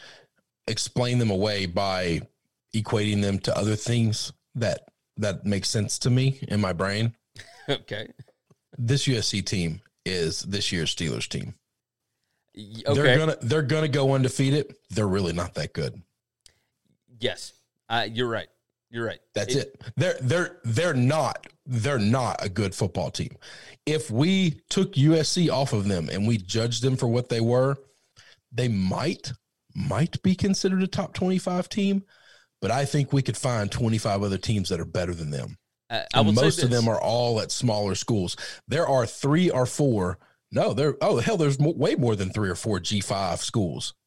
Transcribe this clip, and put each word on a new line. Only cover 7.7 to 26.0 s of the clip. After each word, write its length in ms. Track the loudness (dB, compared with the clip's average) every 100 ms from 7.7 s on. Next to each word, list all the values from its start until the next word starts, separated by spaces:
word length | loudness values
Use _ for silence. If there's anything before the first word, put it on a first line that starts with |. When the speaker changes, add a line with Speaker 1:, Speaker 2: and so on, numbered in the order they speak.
| -4 -4 -10 -10 -16 -20 _ _ _ _ -4
Speaker 1:
This 280 | 0 0 2
U 100 | 0
S 120 | 0
C 120 | -2
team 400 | -2 -2 -2 -4 _ _
is 380 | -4 -2 -2 -4
this 280 | -6 -4 -2
year's 240 | -2 -2
Steelers 320 | -2 -4 -4 -6
team. 280 | -8 -8 -14 _ _ _ _ _ _ _ _ _
Speaker 2:
Y-, 280 | -20 -16 -6
Speaker 1:
They're 200 | 0 4
Speaker 2:
okay. 120 | 6 4
Speaker 1:
gonna, 200 | 2 0
they're 220 | 0 0
gonna 260 | 2 0 0
go 240 | 2 2
undefeated. 640 | 4 2 2 2 2 -2 -10 -8
They're 180 | -2 0
really 240 | 2 0
not 220 | -2 -4
that 180 | -6 -6
good. 300 | -4 -6 -6 -20 _ _ _ -20 _ _ _ _ _ _ -4
Speaker 2:
Yes. 360 | -4 -4 -12 _ _ _ -4
Uh, 180 | -2 -2
you're 160 | -2 -2
right. 200 | -2 -6 _ _ _ _
You're 160 | -6 -6
right. 140 | -8 _
Speaker 1:
That's 200 | -6 -2
Speaker 2:
It 140 | -2 -2
Speaker 1:
it. 240 | -10 -10 -2
They're, 200 | -2 0
they're, 400 | 0 0 -2 -6
they're 300 | -4 0 2
not, 520 | 2 2 2 0 -4 -14 _
they're 340 | -6 -2 0 2
not 460 | 2 2 2 -2
a 60 | -4
good 240 | -2 -2
football 360 | 0 -2 -2 -4
team. 260 | -4 -8 -10 -20 -20 -20 -8 -2
If 240 | -2 0
we 500 | 2 4 4 2 -2 -4
took 300 | 0 0 4
U 160 | 6
S 160 | 6 2
C 180 | 2 2
off 240 | 2 0
of 160 | 0 0
them 220 | 0